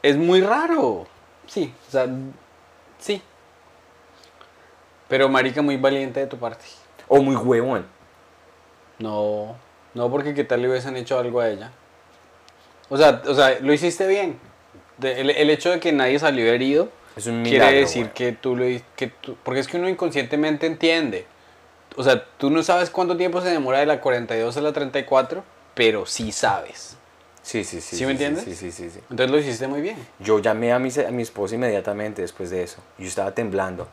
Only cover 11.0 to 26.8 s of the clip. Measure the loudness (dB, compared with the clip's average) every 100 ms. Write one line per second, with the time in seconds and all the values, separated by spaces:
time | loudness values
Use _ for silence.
11 | -4 -2 0 0 -2 -4 -12 -20 _ _
12 | _ _ _ _ -20 _ _ _ -6 6
13 | 6 6 0 4 4 4 2 2 2 0
14 | 0 0 -2 -6 -18 _ _ -20 _ -6
15 | -4 -2 0 2 4 4 2 0 2 2
16 | 2 2 2 2 2 2 2 2 0 -6
17 | -20 -10 -6 -2 2 6 6 6 4 0
18 | -6 -4 -4 -2 -4 0 0 -2 -10 -8
19 | -8 -8 -16 -12 -4 -4 -4 -4 -2 -2
20 | -2 -2 -2 -2 0 0 -2 0 2 2
21 | 0 -6 -10 _ _ _ _ _ _ 0
22 | 2 2 0 -4 0 0 2 2 2 -2
23 | -2 0 0 0 -2 -2 0 2 2 0
24 | 0 -2 -2 -2 -2 -2 -4 -2 -4 -6
25 | 0 0 0 -8 -12 _ _ 2 2 2
26 | -4 -6 -6 -2 -2 -2 -6 -18